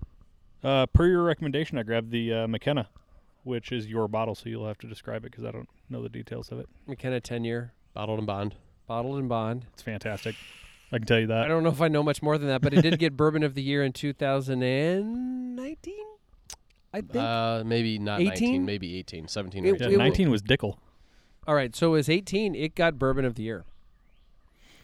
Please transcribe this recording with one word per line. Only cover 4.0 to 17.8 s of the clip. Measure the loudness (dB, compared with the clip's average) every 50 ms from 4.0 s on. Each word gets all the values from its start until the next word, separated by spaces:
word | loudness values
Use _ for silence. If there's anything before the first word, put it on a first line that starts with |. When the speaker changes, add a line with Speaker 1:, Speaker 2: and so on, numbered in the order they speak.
| 0 0
Speaker 1:
bottle, | 0 -2 -2 -2 -4
so | -6 -8 -8
you'll | -8 -6 -6
have | -8 -8 -10
to | -12
describe | -14 -14 -12 -10 -8 -8 -8 -8
it | -10
'cause | -12 -12 -10
I | -10
don't | -10 -10 -14 -16 _ _ _ -12
know | -10 -8
the | -8 -8
details | -10 -10 -10 -10 -10 -10 -10 -10
of | -12 -12
it. | -12 -14 -18 -20 -14
Speaker 2:
McKenna | -14 -12 -8 -6 -4 -4 -4
ten | -4 -6 -6 -4 -4
year. | -4 -4 -4 -6 -10 -14 _ _ _ -10
Speaker 3:
Bottled | -8 -6 -4 -4 -2
and | -2
bond. | -4 -4 -4 -4 -6 -6 -10 -18 -20 _ _ _
Speaker 2:
Bottled | -8 -6 -4 -4 -4 -4 -4
and | -4 -2
bond. | -2 -2 -2 -2 -4 -6 -8 -14
Speaker 1:
It's | -20 -14
fantastic. | -10 -8 -8 -6 -6 -6 -8 -6 -6 -8 -8 -8 -14 -20 -20 -20 -20 -20 -20 -20 -10 -6
I | -4 -2
can | 2
tell | 4 4 4
you | 4 4
that. | 2 2 2
Speaker 2:
I | 2
don't | 2 4
know | 4 2
if | 4 4
I | 2 4
know | 4 4
much | 2 2 0 0
more | 2 2 2
than | 2 2 0
that, | 2 2
but | 2 6 6
it | 6
did | 6 6 4 4
Speaker 1:
<laughs> |
Speaker 2:
get | 2 0 2
Bourbon | 2 2 2 4 2
of | 0 0 -2
the | -2
Year | -2 0 2 2 2
in | 0
two | -2 -2 -4 -4
thousand | -2 -2 0 0 0 0 0 -2 0 0
and | 2 2 2 2 2 2 0 0 -2 -2 -4 -4 -4 -4 -6 -6 -6 -8 -8
nineteen, | -10 -10 -10 -12 -12 -14 -14 -12 -12 -14 -16 -18 -20 _ _ -20 -20 _ -20 -20 -20 _ _ _ _ _ _
I | -10 -10
think. | -8 -4 -4
Speaker 3:
Uh, | -2 -2 0 0 0 0 0 0 -2 -2
maybe | 0 0 0